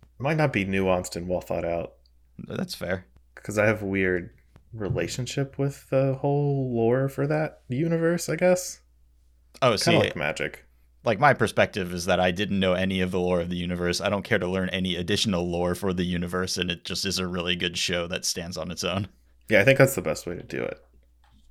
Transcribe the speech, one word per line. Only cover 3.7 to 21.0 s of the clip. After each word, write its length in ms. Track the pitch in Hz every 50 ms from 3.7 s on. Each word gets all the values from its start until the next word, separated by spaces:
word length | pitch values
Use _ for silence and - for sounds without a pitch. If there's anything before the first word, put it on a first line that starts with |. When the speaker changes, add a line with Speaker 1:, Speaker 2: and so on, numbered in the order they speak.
| 107 101 104
Speaker 1:
weird 480 | 98 98 95 95 92 92 87 87 - - - _ _ - - _ _ -
relationship 840 | 110 104 92 - 95 85 - - - 123 - - - 139 135 - -
with 300 | 135 139 139 - - -
the 240 | - 135 135 135 131
whole 580 | 135 - 143 143 143 147 143 139 139 131 127 120
lore 360 | 117 113 113 123 131 135 135
for 160 | 135 - 139
that 340 | 143 151 151 156 151 - - _ -
universe, 600 | 127 127 165 165 170 165 165 165 170 170 - -
I 60 | 151
guess. 440 | 165 185 180 180 180 180 - - - _ _ _ _ _ _ _ _ _ _ _ _ _ _ - -
Speaker 2:
Oh, 160 | - 127 110
see, 140 | 92 - -
Speaker 1:
Kinda 160 | 170 - -
like 100 | 98 -
Magic. 480 | 87 71 76 78 - 71 73 - - - _ _ _ _ _ _ _ -
Speaker 2:
like, 160 | 113 110 95
my 140 | 139 143 127
perspective 580 | - 117 98 - - 104 92 - 104 92 87 90
is 140 | 90 85
that 120 | 95 90 90
I 100 | 92 92
didn't 280 | 90 90 104 95 101 98
know 140 | 92 92 90
any 300 | 90 95 95 95 92 92
of 80 | 90
the 100 | 92 92
lore 200 | 90 90 90 87 85
of 80 | 87
the 60 | 90
universe. 440 | 87 87 87 90 87 87 87 87 -
I 80 | 92 98
don't 140 | 101 98 90
care 140 | - 117 101
to 100 | 92 90
learn 220 | 92 95 92 90
any 260 | - 95 92 92 87
additional 500 | 87 90 85 104 98 - 110 95 85 87
lore 280 | 90 87 87 87 87 87
for 180 | 87 - 98 90
the 120 | 90 90
universe, 520 | 90 90 87 90 87 90 92 92 92 -
and 140 | 95 90 90
it 140 | 87 85 -
just 180 | - 95 90 -
is 140 | 98 87 95
a 80 | 92
really 280 | 90 90 90 85 87 90
good 220 | 87 92 90 85
show 300 | 87 - - 87 87 85
that 180 | 85 92 - -
stands 320 | - - - 85 85 90
on 140 | 85 82 90
its 120 | 87 - -
own. 260 | 92 87 98 107 - - _ _ _ _ _ _ -
Speaker 1:
Yeah, 100 | 110 98
I 40 | 101
think 120 | 127 135
that's 180 | - 139 - -
the 60 | -
best 260 | 85 78 73 - -
way 100 | - 87
to 60 | 90 -
do 200 | - - 65 58
it. 180 | - 50 - - _ _ _